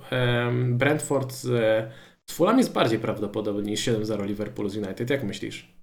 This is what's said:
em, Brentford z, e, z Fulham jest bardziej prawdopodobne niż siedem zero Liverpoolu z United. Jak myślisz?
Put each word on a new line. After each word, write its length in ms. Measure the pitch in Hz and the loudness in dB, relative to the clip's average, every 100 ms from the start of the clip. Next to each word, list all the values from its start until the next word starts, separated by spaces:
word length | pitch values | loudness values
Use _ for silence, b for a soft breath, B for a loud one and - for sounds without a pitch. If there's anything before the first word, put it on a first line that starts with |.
| - | -4
em, 680 | 127 123 120 120 123 123 120 | 0 2 2 2 0 0 2
Brentford 560 | 139 151 - 139 127 | 2 2 0 -2 -2
z, 120 | - 127 | -6 -2
e, 460 | 120 110 110 113 B B B - | 2 4 2 0 B B B -16
z 80 | |
Fulham 240 | - 175 254 | 2 4 6
jest 160 | 220 | 4
bardziej 260 | - 127 110 | 2 2 2
prawdopodobne 640 | - 104 101 110 104 104 | 0 -2 -4 -2 -2 -2
niż 160 | 104 107 | -2 -2
siedem 260 | - 110 107 | 0 0 0
zero 200 | 104 98 | -2 -4
Liverpoolu 440 | 104 101 - 104 | -4 -6 -4 -4
z 80 | 107 | -4
United. 320 | 98 95 120 | -6 -6 -2
Jak 140 | 135 | -2
myślisz? 500 | 101 95 107 - - - | -2 -6 -8 -10 -16 -20